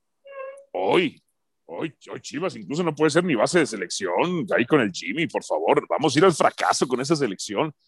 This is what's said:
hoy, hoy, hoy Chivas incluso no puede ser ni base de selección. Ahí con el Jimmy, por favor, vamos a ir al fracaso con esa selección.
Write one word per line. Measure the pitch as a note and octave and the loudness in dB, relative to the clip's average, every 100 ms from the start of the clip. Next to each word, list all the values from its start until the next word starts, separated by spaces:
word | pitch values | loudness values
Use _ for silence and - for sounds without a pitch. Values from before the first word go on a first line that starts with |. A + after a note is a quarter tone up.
| _ _ - C#5 C5+ C#5 - | _ _ -20 -16 -14 -16 -12
hoy, | F3+ F#3 F#3 D#3 - _ _ _ _ - | -4 0 2 0 -4 _ _ _ _ -16
hoy, | - E3 - - | -10 -10 -10 -16
hoy | - | -16
Chivas | - C#3+ F3+ A#2+ | -12 -6 -6 -6
incluso | F#2 D3 | -6 -2
no | E3+ | -2
puede | D3 D#3 | 2 2
ser | D#3 | 4
ni | F3+ | 2
base | A#2 C3 F3 | 2 2 4
de | C3+ | 2
selección. | G#2+ F2+ - F#2 F#2 E3 F3 G#2 F2+ | -2 -8 -4 -2 0 0 -2 0 0
Ahí | B2 | 4
con | D#3 | 2
el | G#2+ | 2
Jimmy, | E2+ E2+ C3 D3+ | -2 -8 -4 -4
por | - | -4
favor, | - F#2 G2 B2+ - | -4 -2 2 2 2
vamos | - D#3 C3 | 0 2 4
a | |
ir | F#3+ | 4
al | |
fracaso | D#3+ - - F2 - B2+ | 6 2 2 0 0 0
con | B2 | -2
esa | C3+ D#3+ | 0 0
selección. | B2+ F#2 - G2+ D3+ - | 0 -4 -6 -2 -4 -6